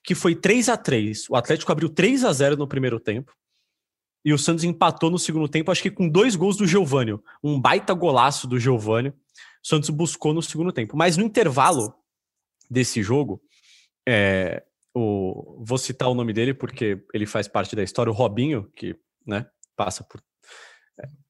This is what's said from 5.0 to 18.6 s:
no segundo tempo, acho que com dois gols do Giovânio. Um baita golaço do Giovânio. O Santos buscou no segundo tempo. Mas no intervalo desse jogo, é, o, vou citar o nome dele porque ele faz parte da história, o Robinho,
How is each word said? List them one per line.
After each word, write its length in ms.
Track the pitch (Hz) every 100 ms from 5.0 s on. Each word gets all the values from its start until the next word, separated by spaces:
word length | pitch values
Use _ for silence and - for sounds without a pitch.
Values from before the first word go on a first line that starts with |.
| 165
no 80 | 175
segundo 300 | - 156 151
tempo, 200 | 160 160
acho 120 | 180
que 100 | 196
com 160 | 190 175
dois 280 | 160 247 190
gols 200 | 190 202
do 100 | 196
Giovânio. 560 | 196 165 135 117 101 - -
Um 160 | 147 143
baita 340 | 123 175 202
golaço 540 | 180 170 127 131 135 127
do 100 | 123
Giovânio. 560 | 120 123 104 113 135 - _ _ - _
O 40 | -
Santos 220 | 156 143
buscou 440 | 151 175 - 151
no 80 | 156
segundo 300 | 156 151 170
tempo. 240 | 156 110 143
Mas 220 | 170 165
no 80 | 220
intervalo 680 | 233 185 127 139 160 110 - _ _ _ _ _ _ _
desse 340 | 120 123 -
jogo, 380 | 95 131 127 95 _ _ _ _ _ _ -
é, 560 | 113 98 95 92 - - _ _ 123
o, 640 | 110 101 92 - - - 110
vou 120 | 127
citar 320 | - 127 127
o 60 | 123
nome 160 | 117
dele 220 | 107 123
porque 500 | 135 127 - 110 98 -
ele 120 | 107 104
faz 220 | 113 101
parte 280 | 107 95 107
da 80 |
história, 260 | 95 - 117
o 60 | 104
Robinho, 560 | 120 107 139 139